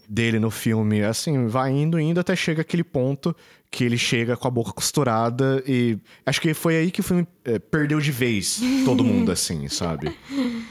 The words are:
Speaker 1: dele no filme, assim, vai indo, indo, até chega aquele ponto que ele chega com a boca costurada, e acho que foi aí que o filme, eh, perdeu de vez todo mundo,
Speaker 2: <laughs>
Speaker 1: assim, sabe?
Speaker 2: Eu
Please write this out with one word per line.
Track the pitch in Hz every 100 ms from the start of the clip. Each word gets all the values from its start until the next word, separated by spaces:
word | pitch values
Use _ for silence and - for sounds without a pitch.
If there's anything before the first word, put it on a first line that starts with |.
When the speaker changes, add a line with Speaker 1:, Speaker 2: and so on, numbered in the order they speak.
| -
Speaker 1:
dele | 104 117 110
no | 110
filme, | - 117 110 107 107
assim, | 104 113 - 139 117
vai | 127 131
indo, | 135 156 170
indo, | 151 170
até | 175 180
chega | - 160
aquele | 156 170
ponto | 165 139 127 139 - 160 - - -
que | -
ele | 123 117
chega | - 120 117 120
com | 131
a |
boca | 123 110
costurada, | - - - 131 110 117 123 135 135 135
e | 127 120 107 - - -
acho | 139
que | 165 156
foi | 170 160
aí | 160
que | -
o |
filme, | 185 180 170 _ -
eh, | 110
perdeu | - 160 147 151
de | 147
vez | 123 123 107 - - 247 269
todo | 262 262
mundo, | 254 202 -
Speaker 2:
<laughs> |
Speaker 1:
assim, | - - 82 71
sabe? | - 87 78 76
Speaker 2:
Eu | - - 277 247 233 226